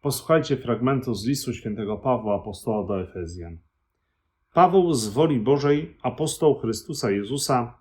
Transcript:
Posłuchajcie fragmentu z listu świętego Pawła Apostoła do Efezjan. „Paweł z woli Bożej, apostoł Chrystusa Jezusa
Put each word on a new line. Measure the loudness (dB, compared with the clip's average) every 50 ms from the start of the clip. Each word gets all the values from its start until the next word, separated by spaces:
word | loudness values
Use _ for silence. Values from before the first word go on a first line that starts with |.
Posłuchajcie | -4 -4 -4 -4 0 2 2 2 2 0 -4
fragmentu | -4 -2 -4 -2 0 2 0 0 0 -2 -4 -4
z | -4 -2
listu | -2 -2 -2 -4 -8
świętego | -8 -8 -8 -8 -6 -6 -4 -6 -6
Pawła | -4 0 0 0 0 0 -2 -2
Apostoła | -2 -2 -6 -12 -8 -4 -4 -2 -2 -2
do | -2 -4 -4
Efezjan. | -4 -6 -8 -10 -10 -10 -10 -12 -14 -14 -14 -18 _ _ _ _ _ _ _ _ _ _ _ _ _ _ _ _ _ _ _
„Paweł | 6 6 8 8 4 4 4 2
z | 0 -2 -2
woli | 2 2 2 4 2 2
Bożej, | 4 2 2 4 4 2 2 2 0 -6 -14 _
apostoł | -6 -6 -4 -2 -4 -4 -2 2 4 4 4
Chrystusa | 4 0 -4 -4 -4 -6 -10 -8 -4 -2 0
Jezusa | 0 0 -2 -4 -4 -4 -2 0 0 0 0 -4 -10 _